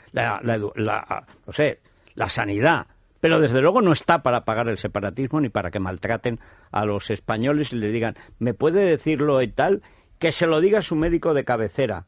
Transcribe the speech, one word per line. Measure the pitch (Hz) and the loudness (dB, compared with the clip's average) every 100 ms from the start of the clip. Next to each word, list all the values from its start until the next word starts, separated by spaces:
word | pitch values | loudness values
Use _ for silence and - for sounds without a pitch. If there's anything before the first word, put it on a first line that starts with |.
| - | -8
la, | 127 117 101 | -4 -4 -4
la | 120 113 | -2 -2
edu-, | 104 - | -4 -4
la, | 107 107 - - - - | -4 -4 -6 -10 -10 -20
no | - | -10
sé, | - 147 - _ _ _ | -2 -2 -2 _ _ _
la | - 104 | -8 -6
sanidad, | - 104 101 143 147 - _ _ _ | -4 -2 2 2 2 -4 _ _ _
pero | 160 160 | 2 4
desde | 143 127 | 4 4
luego | 147 220 | 4 4
no | 190 | 4
está | 143 - 165 | 2 2 2
para | 131 120 | 2 0
pagar | - 110 117 | 0 -2 -2
el | 104 | -4
separatismo | 101 101 101 101 135 156 | -4 -4 -4 -4 -4 -2
ni | 131 | 0
para | 107 90 | -2 -4
que | 98 | -4
maltraten | 92 92 101 113 123 117 - - _ | -6 -4 -4 -2 -2 -6 -12 -20 _
a | 98 | -2
los | 107 101 - | -2 -2 -4
españoles | 104 - 110 127 151 139 | -6 -4 -2 0 0 -2
y | 120 | -4
les | 104 | -2
digan, | 113 113 - - - | -2 -4 -6 -20 -6
"¿Me | 117 | -4
puede | 110 147 185 | 0 2 4
decirlo | 190 151 156 151 147 135 | 2 2 0 0 2 2
y | 123 | 0
tal?". | - 156 196 - _ _ _ | 0 0 0 -4 _ _ _
Que | 165 | -4
se | - 170 | 0 2
lo | 156 | 4
diga | 185 208 | 4 2
su | 165 | 0
médico | 160 170 165 170 | -2 0 0 0
de | 143 | 0
cabecera, | - 117 104 - 127 92 | 0 -2 -2 -2 -2 -4